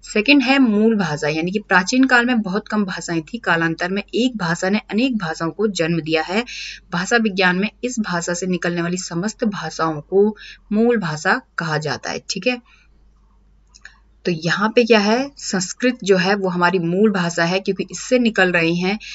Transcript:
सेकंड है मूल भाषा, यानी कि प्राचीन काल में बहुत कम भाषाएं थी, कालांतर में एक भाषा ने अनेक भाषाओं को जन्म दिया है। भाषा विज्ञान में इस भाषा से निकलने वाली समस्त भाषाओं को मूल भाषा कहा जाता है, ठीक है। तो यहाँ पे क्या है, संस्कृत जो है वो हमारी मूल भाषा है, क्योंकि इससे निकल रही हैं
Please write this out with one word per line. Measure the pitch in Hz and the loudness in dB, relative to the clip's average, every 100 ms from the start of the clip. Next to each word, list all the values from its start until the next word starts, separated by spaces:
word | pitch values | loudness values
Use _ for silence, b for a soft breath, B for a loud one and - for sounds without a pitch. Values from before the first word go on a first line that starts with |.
सेकंड | - 214 214 285 | -4 -4 4 4
है | 247 269 | 4 4
मूल | 254 208 220 220 | 4 4 2 2
भाषा, | 170 147 151 | -2 -2 -2
यानी | 156 170 | -2 -2
कि | 208 | -4
प्राचीन | - 185 185 254 | 0 0 2 2
काल | 262 254 240 | 4 4 2
में | 247 | 0
बहुत | 208 190 - | 0 -4 -2
कम | 214 196 | -2 -2
भाषाएं | - - 170 | -4 -4 -4
थी, | 156 - | -4 -8
कालांतर | 196 165 165 165 175 | -2 0 0 -2 -4
में | 190 202 - | -4 -4 -2
एक | 254 233 | -2 -2
भाषा | 175 170 185 | -4 -2 0
ने | 208 - | 0 -2
अनेक | 208 269 226 | -2 0 -2
भाषाओं | 175 160 165 | -6 -4 -6
को | - 214 | -2 -2
जन्म | 175 160 170 | 0 0 0
दिया | 151 160 | 0 -2
है। | 160 190 247 B B B _ | 0 -2 -4 B B B _
भाषा | 170 185 240 | -6 0 2
विज्ञान | 220 185 185 180 | 2 2 2 2
में | 208 _ | -2 _
इस | 247 247 | -8 -4
भाषा | 208 175 170 | -2 -2 -2
से | 175 185 | -4 -2
निकलने | 180 180 175 | -2 -2 -2
वाली | 170 180 | -2 -4
समस्त | - 170 202 - | -6 -4 -6 -2
भाषाओं | 233 190 160 - 165 156 | -4 -4 -10 -4 -2 -2
को | - 190 208 214 B B _ | 0 4 4 2 B B _
मूल | 208 233 240 | 2 4 2
भाषा | 175 151 185 233 - - | 0 -4 0 0 -2 -8
कहा | 165 151 | -4 -2
जाता | 151 123 - | -2 -6 -6
है, | - - | -8 -6
ठीक | - 214 | -4 -2
है। | 240 _ _ _ _ _ _ _ _ _ _ _ - B B _ _ - | -2 _ _ _ _ _ _ _ _ _ _ _ -20 B B _ _ -4
तो | |
यहाँ | 170 165 175 214 | -2 -2 0 2
पे | 226 | 2
क्या | 226 220 | 4 4
है, | 202 233 277 - | 4 0 -2 -8
संस्कृत | - 190 180 - 247 240 | -6 -4 -4 -2 -2 -2
जो | 185 190 | 2 2
है | 180 202 | 4 0
वो | 190 | 0
हमारी | 175 175 185 | 0 2 2
मूल | 165 180 220 | 0 2 2
भाषा | 196 170 170 | 2 -2 0
है, | 170 190 | 0 0
क्योंकि | 196 196 185 | -2 -4 -6
इससे | 175 - 254 | -8 0 2
निकल | 233 214 185 | 2 2 2
रही | 175 165 175 | 4 2 0
हैं | 185 208 B | 0 -2 B